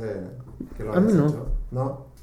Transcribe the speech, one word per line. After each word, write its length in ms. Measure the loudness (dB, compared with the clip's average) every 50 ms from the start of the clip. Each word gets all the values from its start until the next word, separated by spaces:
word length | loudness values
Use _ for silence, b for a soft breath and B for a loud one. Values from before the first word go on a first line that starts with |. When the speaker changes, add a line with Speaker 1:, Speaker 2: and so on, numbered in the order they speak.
| -6 -6 -6 -6 -8 -10 -12 -14 -14 -14 -12 -12 -12 -10 -8
Speaker 1:
que 80 | -8 -4
lo 100 | 0 2
Speaker 2:
A 60 | 4
mí 80 | 6 6 6
Speaker 1:
hayas 40 |
Speaker 2:
no. 100 | 6 6
Speaker 1:
hecho, 180 | 4 2 0 -2 -2 -2 -2 -2 -2
¿no? 380 | -2 -2 -2 -2 -4 -8 -14 -18 -20 -12